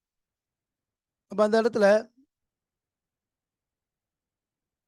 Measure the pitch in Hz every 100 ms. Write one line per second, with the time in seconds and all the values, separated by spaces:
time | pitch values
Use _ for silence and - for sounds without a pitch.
0 | _ _ _ _ _ _ _ _ _ _
1 | _ _ _ 196 214 220 226 233 202 214
2 | 226 _ _ _ _ _ _ _ _ _
3 | _ _ _ _ _ _ _ _ _ _
4 | _ _ _ _ _ _ _ _